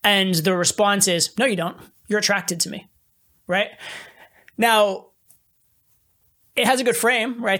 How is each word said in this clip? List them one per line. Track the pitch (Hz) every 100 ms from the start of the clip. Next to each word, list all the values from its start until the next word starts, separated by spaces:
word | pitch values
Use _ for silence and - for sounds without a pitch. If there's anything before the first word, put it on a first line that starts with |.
And | 214 202 190 180
the | 160 185
response | 170 - 208 202 190
is, | 175 160 -
No, | 262
you | 202
don't. | 165 170 - _ _
You're | 208
attracted | 196 202 175 170
to | -
me, | - - _ _ _ _ _ _
right? | 180 208 - - - - - - _ _ -
Now, | 226 220 208 190 - _ _ _ _ _ _ _ _ _ _ _ _ _ _ -
it | 226
has | 254
a |
good | 247 233
frame, | 226 247 226 240
right? | 233